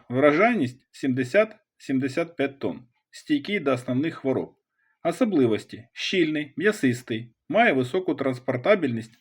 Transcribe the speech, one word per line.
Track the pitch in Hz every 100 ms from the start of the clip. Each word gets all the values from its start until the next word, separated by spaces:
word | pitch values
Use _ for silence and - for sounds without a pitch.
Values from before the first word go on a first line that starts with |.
| -
Врожайність: | 123 147 156 226 220 120 - _
сімдесят-сімдесят | - 139 127 127 202 220 - _ _ - 131 135 170 165 -
п'ять | 139 -
тонн. | 101 - - _ _
Стійкий | - - 147 156 208
до | 139
основних | 127 135 135 156
хвороб. | - 135 110 82 _ _ _ _ _
Особливості: | 170 165 233 170 123 101 - 101 -
щільний, | - - 190 156 151 151 -
м'ясистий, | 202 208 131 120 - 113 120 _ -
має | 185 233
високу | 135 127 185 185
транспортабельність | 143 135 127 - 123 170 208 139 113 - _